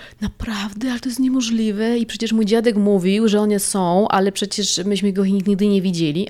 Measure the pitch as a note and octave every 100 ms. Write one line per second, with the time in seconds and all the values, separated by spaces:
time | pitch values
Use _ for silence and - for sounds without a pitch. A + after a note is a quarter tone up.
0 | - - G#3 - A#3 G#3 G#3 G#3 C4 A#3+
1 | C4 A#3 C4 C4 A3+ A3+ A3 G3+ A3+ A#3
2 | A3+ - A3+ A3 G#3 A3+ A#3 G#3 G3+ G3+
3 | F3+ G#3 A3+ G#3 G#3+ G3+ - G3 F3 F3+
4 | G#3+ G3 G3 G3 G3+ - G3 - F#3+ G3+
5 | G3+ F#3+ G3 G3 G3+ G3 G#3 G3 F#3 E3+
6 | D#3+ D#3+